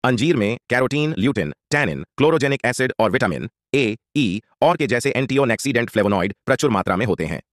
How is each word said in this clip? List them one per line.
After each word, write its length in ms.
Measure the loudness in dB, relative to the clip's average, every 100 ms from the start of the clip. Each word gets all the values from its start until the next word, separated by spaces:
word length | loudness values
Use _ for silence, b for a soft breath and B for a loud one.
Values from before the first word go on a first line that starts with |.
अंजीर 320 | 2 2 2 2
में 200 | 0 -2 _
कैरोटीन, 440 | 0 0 0 -2 0
ल्यूटिन, 340 | 0 0 -4 -6 _
टैनिन, 340 | -2 0 -4 -10 0
क्लोरोजेनिक 440 | 2 4 0 0
एसिड 280 | -2 0 -2 2
और 120 | 0
विटामिन 380 | 2 0 -2 -8 _ _
ए, 220 | -2 -2 -4 _ -2
ई 240 | 0 -2 _ _
और 140 | 0 2
के 100 | 0
जैसे 240 | 0 0
एंटीऑक्सीडेंट 800 | -2 0 0 0 0 0 -2 0
फ्लेवोनॉइड 420 | 0 0 0 -2 -6 -2
प्रचुर 240 | 0 2
मात्रा 260 | 0 0 -2
में 80 | 0
होते 180 | -2
हैं। 160 | -4 -8 _